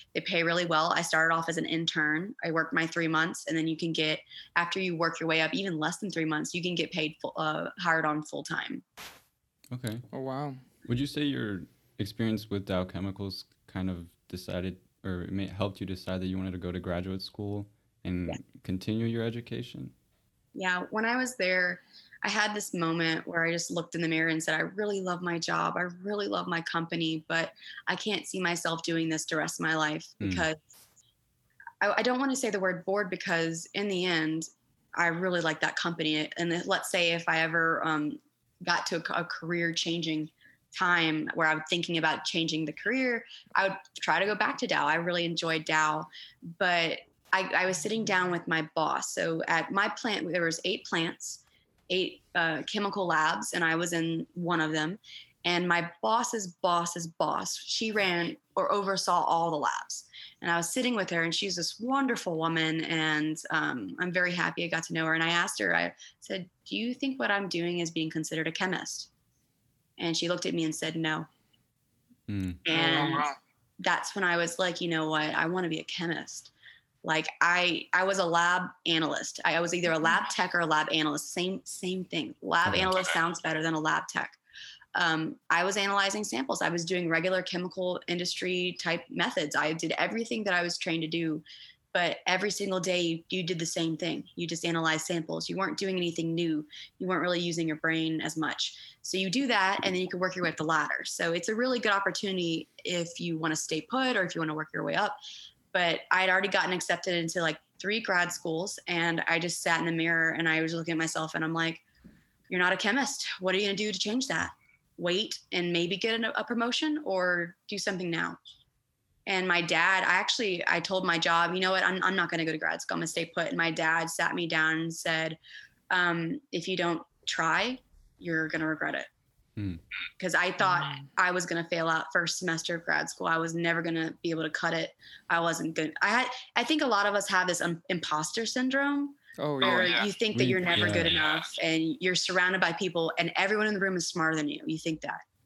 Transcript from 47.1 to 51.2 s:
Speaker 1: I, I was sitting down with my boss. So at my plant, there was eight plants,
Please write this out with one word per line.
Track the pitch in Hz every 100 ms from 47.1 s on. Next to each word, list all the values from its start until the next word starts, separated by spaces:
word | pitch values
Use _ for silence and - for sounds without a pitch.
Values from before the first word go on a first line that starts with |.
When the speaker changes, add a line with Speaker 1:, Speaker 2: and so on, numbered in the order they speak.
| _ -
Speaker 1:
I, | 190 185
I | 165 185
was | 180
sitting | 208 220
down | 214 185 180
with | 170 170
my | 160 156
boss. | - 151 - -
So | - 170 165 -
at | 165 156
my | 196 214
plant, | - 240 202 180
there | 180
was | 165 160
eight | 180 208 -
plants, | 180 165 -